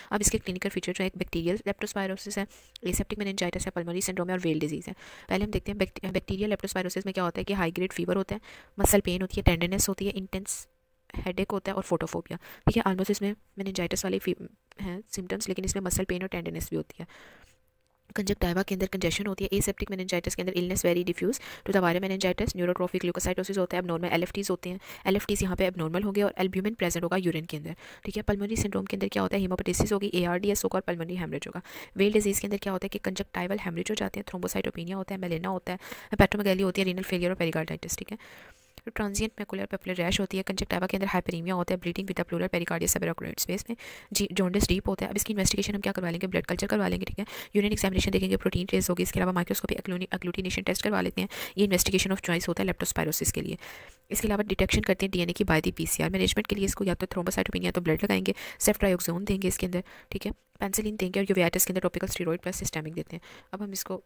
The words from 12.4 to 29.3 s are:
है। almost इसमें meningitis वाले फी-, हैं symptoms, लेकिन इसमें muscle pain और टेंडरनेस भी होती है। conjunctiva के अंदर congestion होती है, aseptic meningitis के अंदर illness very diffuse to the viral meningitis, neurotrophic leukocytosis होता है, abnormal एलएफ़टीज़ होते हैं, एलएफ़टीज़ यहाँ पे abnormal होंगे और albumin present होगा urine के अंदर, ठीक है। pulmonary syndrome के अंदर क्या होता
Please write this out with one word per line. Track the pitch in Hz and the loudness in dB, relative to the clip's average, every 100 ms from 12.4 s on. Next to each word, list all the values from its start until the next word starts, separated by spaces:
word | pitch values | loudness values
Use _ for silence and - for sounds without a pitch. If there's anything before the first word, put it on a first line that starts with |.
| - - - 233 | -12 0 2 4
है। | |
almost | 196 190 196 | 4 2 2
इसमें | 202 202 214 _ - | 0 -2 -4 _ -8
meningitis | 196 190 170 190 185 | -4 -2 0 0 0
वाले | 190 | 0
फी-, | - - - - _ - | 0 -4 -6 -18 _ -10
हैं | 196 180 - | -8 -8 -8
symptoms, | - 180 196 208 | -10 -6 -4 -2
लेकिन | 185 190 | -2 -2
इसमें | 196 | -2
muscle | 185 175 | 0 0
pain | 190 180 | 0 -2
और | 190 | -4
टेंडरनेस | 175 170 170 151 | -6 -6 -6 -4
भी | 160 | -6
होती | - - | -6 -12
है। | 170 - - - - _ _ _ _ _ - - | -16 -18 -20 -20 -20 _ _ _ _ _ -8 -2
conjunctiva | 196 202 175 180 | 0 2 2 2
के | 196 185 | 0 0
अंदर | 190 | -2
congestion | 190 175 165 202 | 0 0 0 -2
होती | 190 | -4
है, | 190 196 | 0 0
aseptic | 202 - - | 0 -2 -4
meningitis | 190 185 175 - - | -4 -2 -2 -2 -2
के | |
अंदर | 180 | -2
illness | 185 175 190 175 | 0 0 2 2
very | 175 | 4
diffuse | 180 170 180 262 - - - | 2 0 0 0 -6 -8 0
to | |
the | 196 | 4
viral | 175 175 190 | 4 2 0
meningitis, | 190 185 180 226 185 | 0 2 2 0 2
neurotrophic | 175 180 180 180 | 0 2 0 0
leukocytosis | 175 175 180 185 190 196 | -2 0 0 -2 -2 0
होता | 180 180 | 0 0
है, | |
abnormal | 180 165 175 | 0 -2 2
एलएफ़टीज़ | 170 180 202 196 | 0 0 -2 -2
होते | 180 180 | -2 -4
हैं, | 185 - - 196 | -8 -10 -4 2
एलएफ़टीज़ | 196 - 208 | 2 2 2
यहाँ | 185 175 | 2 2
पे | 190 | 2
abnormal | 185 160 175 | 2 0 0
होंगे | 208 202 | 2 2
और | 202 - | 2 2
albumin | 190 185 202 | 0 0 -2
present | 226 180 170 | 0 0 0
होगा | 170 185 | 0 2
urine | 175 160 165 | 2 0 -4
के | 151 | -8
अंदर, | 160 170 - - - | -8 -12 -16 -12 -8
ठीक | 208 | -4
है। | |
pulmonary | 214 202 202 220 | 0 0 0 0
syndrome | 208 196 196 | 0 -2 -2
के | 196 | -4
अंदर | 196 | -2
क्या | 202 | 0
होता | 190 | 0